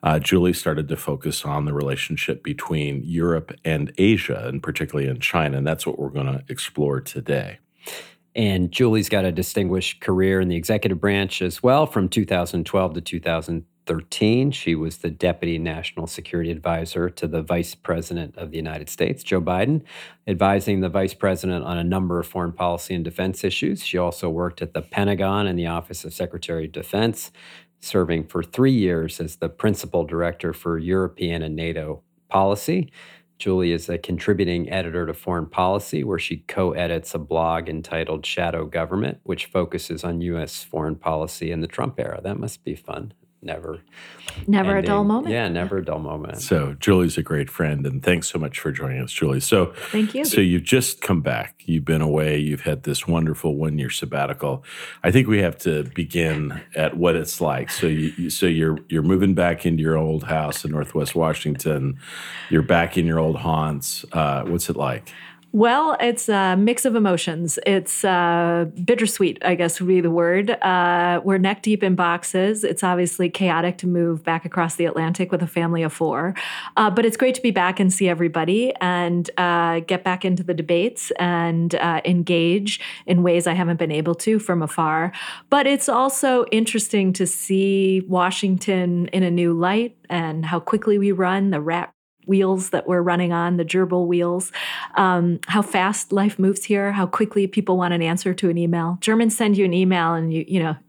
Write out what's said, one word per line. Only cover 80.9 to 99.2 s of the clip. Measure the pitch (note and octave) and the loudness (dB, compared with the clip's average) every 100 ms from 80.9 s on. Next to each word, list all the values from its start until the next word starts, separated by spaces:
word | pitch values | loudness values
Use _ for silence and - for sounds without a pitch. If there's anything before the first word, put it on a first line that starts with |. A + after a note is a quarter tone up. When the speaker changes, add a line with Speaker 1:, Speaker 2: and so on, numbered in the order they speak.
| A#3+ - - | -2 -6 -2
Speaker 3:
and, | F3+ E3+ E3+ E3 E3+ E3+ | 0 2 2 2 2 2
uh, | E3+ E3 | 0 0
engage | - F3+ D#3+ E3+ E3 F#3 G3+ - - - - | 2 2 2 2 4 2 0 -6 -8 -14 2
in | F3 | 4
ways | F3+ E3+ F3 | 6 4 2
I | |
haven't | E3+ E3+ E3 | 2 0 0
been | E3 | 0
able | D3+ D#3 E3+ | 0 0 0
to | - A3 | 2 0
from | G#3+ F3 | 2 0
afar. | D#3 - D#3+ D#3 E3+ - - - - | 0 0 0 2 -2 -4 -12 -12 2
But | C#4+ C4+ | 4 4
it's | C#4 C#4 | 0 0
also | A#3+ C4+ C4+ C4+ B3+ A#3 | 0 0 0 2 2 2
interesting | A3 A3+ A3+ - G#3+ F#3+ | 0 0 -2 0 2 2
to | F#3 F3+ | 2 0
see | - - F#3+ G3 G3 F#3+ F#3+ F#3 | -2 0 2 2 2 2 2 2
Washington | F#3 F3+ F#3+ G3+ F#3 - F#3+ F3+ F3 F3 | 0 2 0 0 0 2 0 2 0 0
in | F#3+ | 2
a | F#3 | 2
new | F3 F3 | 2 2
light | E3 F3+ G#3 A#3 _ _ | 2 2 2 0 _ _
and | F3 E3 D#3 | -4 -2 -4
how | D#3+ E3+ | -2 -4
quickly | E3 G#3+ G#3+ G3+ | 0 -2 2 2
we | G3 | 2
run, | F#3 F#3 F#3+ G3 | 2 2 2 2
the | D#3+ | 2
rat | D3+ E3+ F3 _ _ _ - | 0 -2 -4 _ _ _ 2
wheels | G3 F#3+ F#3+ F#3 | 4 4 2 0
that | F3+ - | -2 2
we're | F3+ | 2
running | F3 F3 F3+ | 4 4 2
on, | E3+ F3 F3 | 2 2 2
the | |
gerbil | E3 F#3 F#3 F3+ F3 | 2 2 2 2 2
wheels, | F3 F3 F3 F#3 - - - - - | 2 2 0 -4 -8 -8 -8 -6 2
um, | F#3+ F3+ F3 E3+ - | 4 4 2 2 0
how | F#3+ | 0
fast | G3+ G3 F#3 G#3 - | 2 2 0 0 -2
life | G3+ G3+ G3+ | 2 2 2
moves | F#3+ F#3+ | 2 2
here, | - G3+ G3+ | 0 0 2
how | G3+ F#3 | 0 0
quickly | - G#3+ G#3 F#3+ | 2 0 2 2
people | G3+ G3 F#3 | 0 2 2
want | F3 | 2
an | F3 | 2
answer | E3 E3+ F#3+ | 2 0 0
to | F#3 F#3 | 0 2
an | E3+ | 2
email. | E3+ E3+ E3 F3+ | 2 2 0 0
Germans | - A3 | 2 4